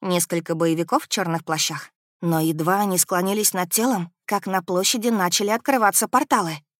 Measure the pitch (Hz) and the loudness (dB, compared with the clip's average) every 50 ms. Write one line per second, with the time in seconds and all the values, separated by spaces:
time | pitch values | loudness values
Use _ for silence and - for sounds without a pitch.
0 | - 190 180 175 - - 175 170 165 - 165 160 170 165 160 165 165 - 247 - | -4 -2 0 0 0 0 -2 -4 -2 -2 -2 0 2 2 2 0 0 0 -2 -2
1 | - - - 208 185 170 165 165 - - 160 151 - - 156 147 - - _ _ | -2 -2 -4 -2 -2 -2 -2 -4 -4 -4 -4 -2 -2 -2 -4 -8 -12 -14 _ _
2 | _ _ _ _ 180 170 165 160 160 160 156 156 156 175 190 202 208 196 185 175 | _ _ _ _ -2 0 0 2 2 0 0 0 0 0 2 2 0 0 0 0
3 | - - 185 175 180 190 202 214 208 - - 185 180 175 - 220 226 269 247 185 | 0 0 0 0 0 0 0 0 0 0 0 -2 -2 -2 -2 0 0 2 0 0
4 | 170 175 _ _ _ - 208 196 - 196 190 185 180 - 180 180 196 - - 233 | -2 -6 _ _ _ -4 -4 -4 -2 -2 -2 -2 -2 0 0 0 0 0 0 0
5 | 208 240 233 202 180 202 - - 202 202 220 233 - - 269 247 220 196 185 - | 0 0 2 2 2 2 0 0 0 0 -2 -2 0 0 2 4 4 4 4 2
6 | - - - 254 277 - 254 220 185 165 156 151 - _ _ | 0 2 2 2 2 4 2 2 2 0 -4 -8 -12 _ _